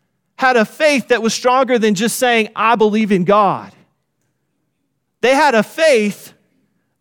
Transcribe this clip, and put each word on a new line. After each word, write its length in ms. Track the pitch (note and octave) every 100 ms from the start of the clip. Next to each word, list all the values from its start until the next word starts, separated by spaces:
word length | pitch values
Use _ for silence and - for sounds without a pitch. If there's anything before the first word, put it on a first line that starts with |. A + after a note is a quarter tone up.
| _ _ _ -
had 220 | C4 B3
a 80 | G#3+
faith 440 | - D4+ C#4 -
that 120 | A#3+
was 120 | A3+
stronger 440 | - B3 B3+ B3 A#3+
than 160 | A3
just 240 | F#3 A3+ -
saying, 320 | B3 A#3 G#3+ -
"I 200 | A3 A#3+
believe 360 | G#3+ G#3+ G#3
in 120 | F#3+
God." 480 | F3+ G#3 F#3+ B2+ G2+ - _ _ _ _ _ _ _ _ _ _ _ _ _ _
They 140 | A#3 C4+
had 200 | D4 A3+
a 80 |
faith 720 | G#3 - D#4+ A#3+ G#3 - - _ _ _ _ _ _ _